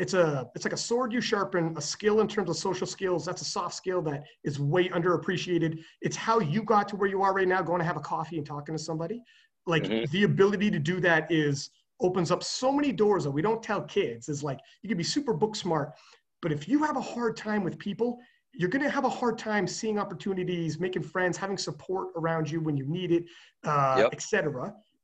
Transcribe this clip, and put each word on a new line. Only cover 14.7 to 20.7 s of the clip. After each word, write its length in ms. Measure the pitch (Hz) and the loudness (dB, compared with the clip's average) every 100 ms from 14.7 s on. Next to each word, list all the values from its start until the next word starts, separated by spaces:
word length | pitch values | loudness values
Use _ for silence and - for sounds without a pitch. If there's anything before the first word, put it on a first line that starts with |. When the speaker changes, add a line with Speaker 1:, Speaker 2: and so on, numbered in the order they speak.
| _ | _
Speaker 1:
you 60 | 185 | -4
can 80 | 202 | -2
be 60 | |
super 320 | 156 - 285 170 | 0 -2 0 2
book 220 | 214 214 | 0 0
smart, 380 | 185 160 135 - - - _ - | 0 0 0 -8 -20 -20 _ -6
but 120 | 175 | -2
if 160 | 147 - | -2 2
you 160 | 285 302 | 2 2
have 120 | 285 | -2
a 40 | |
hard 360 | 214 - 233 220 | -4 -2 -4 -4
time 280 | 220 214 175 | -4 -2 -2
with 120 | - | -4
people, 440 | - 202 240 240 - _ _ - | -6 -2 -2 -4 -10 _ _ -4
you're 140 | 180 | 0
gonna 180 | 269 277 | 0 0
have 160 | 277 262 | 0 -2
a 40 | |
hard 280 | - 240 226 | 0 -2 -2
time 300 | 220 208 180 | -2 -2 -2
seeing 320 | - 220 208 | -2 -2 -2
opportunities, 800 | 196 170 - 190 180 180 165 | -2 -6 -4 -4 -2 -2 -4